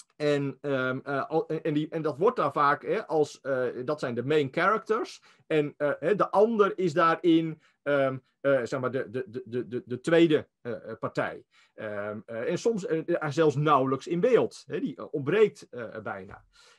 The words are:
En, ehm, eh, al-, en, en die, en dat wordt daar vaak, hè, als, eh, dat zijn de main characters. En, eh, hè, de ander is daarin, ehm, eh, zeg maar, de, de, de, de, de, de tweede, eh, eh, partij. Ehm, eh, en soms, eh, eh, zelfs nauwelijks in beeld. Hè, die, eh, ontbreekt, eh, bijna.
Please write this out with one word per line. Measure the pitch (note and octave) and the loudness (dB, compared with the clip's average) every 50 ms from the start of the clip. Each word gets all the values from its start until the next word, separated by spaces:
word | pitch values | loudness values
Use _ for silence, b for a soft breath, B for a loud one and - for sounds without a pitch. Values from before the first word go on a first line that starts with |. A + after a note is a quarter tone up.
| - _ _ | -20 _ _
En, | - D3+ D3 D3 C#3+ C#3+ C#3 C3+ - | -4 0 0 0 0 0 -4 -6 -6
ehm, | - D3 C#3 C3 B2+ B2+ C3 C3 - | -4 -2 -2 0 0 -2 -4 -4 -6
eh, | C#3 C#3+ C3+ - - | -4 -4 -4 -4 -2
al-, | D3+ E3 - | -2 -2 -2
en, | - D#3 D#3+ - | -2 -4 -4 -4
en | E3+ D3 | -2 -2
die, | D3+ D#3 - | -2 -2 -2
en | - E3 D3+ | -4 -4 -4
dat | D#3 C#3 B2+ | -4 -2 0
wordt | F3+ A#3+ A#3+ | 0 2 2
daar | - E3 C#3+ - | 2 0 0 2
vaak, | D#3 D3 C#3+ C#3+ C#3 - | 2 4 4 2 2 -2
hè, | - E3 G#3+ - | -4 -4 -4 -4
als, | - D#3 D#3 D3 - - - | 0 0 2 2 0 -2 -8
eh, | - C3 C3+ B2+ B2+ A#2+ - A#2+ B2+ | -6 -4 -2 -2 -2 -4 -4 -6 -4
dat | C#3+ D3+ D3 | -4 -4 -4
zijn | - C3 A#2+ | -4 -4 -4
de | A#2 A#2+ | -4 -2
main | C3+ D#3 D#3 C#3+ C3 | 0 0 0 0 0
characters. | - E3+ E3+ G3 A3 G#3+ - - G#3+ A#3+ - - - b b b b b b | 0 0 2 2 2 0 0 -2 -2 -2 -2 -6 -10 b b b b b b
En, | - D#3+ D#3 D3 C#3+ - | -2 0 0 0 0 -2
eh, | - D3 C#3+ C3+ - | -2 -2 -2 -2 -2
hè, | C#3 E3 G#3 | -2 0 0
de | F3+ E3+ - | 2 0 2
ander | - F#3+ G#3 A#3 A#3 G3+ G#3 F#3+ - - | 4 4 4 4 4 4 2 2 2 0
is | F#3 F3 C#3 | -2 0 2
daarin, | F3 E3+ E3 E3 D#3+ - F3 E3 E3 E3 D#3+ D#3 b b b b b _ | 4 4 4 4 4 4 4 4 4 4 0 -6 b b b b b _
ehm, | C#3+ C#3+ C#3 C3+ C3+ C3 C3 - _ _ _ | 0 2 2 2 0 -2 -4 -10 _ _ _
eh, | - C#3 C#3 C3 A#2 | 2 2 2 2 2
zeg | A2 D3+ C3+ | -2 -4 -4
maar, | B2+ B2 | -2 -2
de, | A#2 C3+ - - | -2 -4 -6 -6
de, | A2 B2+ - - | -6 -8 -8 -8
de, | A2 B2+ - | -10 -12 -10
de, | A2 A#2 A#2+ A2+ F#2+ | -6 -6 -6 -6 -6
de, | A#2+ A#2+ - | -8 -8 -8
de | - B2 A#2+ | -8 -10 -6
tweede, | - D#3+ E3 E3 E3+ E3 D#3 C3 - - _ _ | 0 4 6 6 8 6 6 2 0 -4 _ _
eh, | - A#2+ A2 E2 E2+ G2 | -12 -10 -10 -10 -10 -12
eh, | A2 - | -10 -8
partij. | - B2+ - D3+ A#2+ F#2 D2+ - - b b b b b b | -8 -6 -4 -4 -4 -4 -6 -10 -16 b b b b b b
Ehm, | - A2 G#2+ G#2 G2+ G2+ G#2 G#2+ A2 - | -12 -10 -8 -8 -6 -6 -6 -8 -10 -10
eh, | - A2+ A2+ A#2+ C#3+ | -10 -10 -6 -4 -4
en | F3+ D#3 | -4 -2
soms, | - A#3 A3+ F#3+ F#3 | -2 -2 -2 -2 -4
eh, | - D#3+ D#3+ D3 - E3+ - D#3 | -4 -4 -4 -2 -2 -2 -2 -2
eh, | D3+ | -2
zelfs | C3+ D#3+ E3 D3+ C3 | 0 2 2 2 2
nauwelijks | C#3+ D3 D#3 D3+ C3+ B2+ C3 C3 C3 - | 2 2 4 4 4 4 2 -2 -4 -4
in | - E3+ F3 | -4 -2 0
beeld. | F3+ B3+ B3 F3 B2 G#2 - - - | 4 4 6 4 4 2 -2 -10 -12
Hè, | - C3 F3+ | -10 -6 -6
die, | C#4+ G3 - | -4 -6 -6
eh, | - G#2 - | -10 -10 -8
ontbreekt, | - D#3 C3+ C3+ F3 G#3+ A3 G3+ - - - - | -6 -4 -2 0 2 4 4 2 2 -4 -16 -16
eh, | - B2 A#2 G2+ - G#2+ | -14 -12 -12 -10 -12 -10
bijna. | G2+ A#2 G#2 G2 F#2 G2 - - - _ b b b b b | -8 -8 -8 -8 -10 -14 -18 -20 -20 _ b b b b b